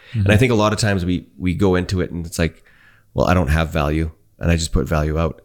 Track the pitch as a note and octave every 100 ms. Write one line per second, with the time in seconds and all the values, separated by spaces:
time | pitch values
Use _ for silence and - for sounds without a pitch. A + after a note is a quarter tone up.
0 | - A2 G2 G#2+ B2+ A2 G#2 G#2 G#2+ G2
1 | F2 F2+ - - F2+ E2 G2 F2+ F2+ F#2
2 | - E2+ E2 - E2 - _ _ _ _
3 | _ - - F2+ C#2+ D#2 D#2+ E2 D2 D#2
4 | D#2 - _ _ E2+ E2+ D#2+ - C2+ D#2
5 | D2+ D#2 D#2+ -